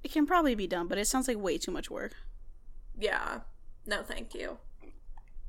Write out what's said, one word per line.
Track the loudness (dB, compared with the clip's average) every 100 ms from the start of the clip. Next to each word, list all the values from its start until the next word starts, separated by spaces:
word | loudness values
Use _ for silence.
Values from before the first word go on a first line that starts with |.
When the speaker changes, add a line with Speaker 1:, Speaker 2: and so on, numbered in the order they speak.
Speaker 1:
It | 2
can | 4 8
probably | 8 8
be | 4 2
done, | 0 2
but | 2
it | 4
sounds | 4 2
like | 2
way | 2 2
too | 0
much | -2 -2
work. | -4 -6 -6 -10 -8 -12 -10 -10 -10 -8 0
Speaker 2:
Yeah. | 2 2 0 -4 -6 -10 -12 -10 -2
No, | -2
thank | -2 -4 -4
you. | -6 -6 -6 -12 -12 -12 -12 -10 -10 -8 -8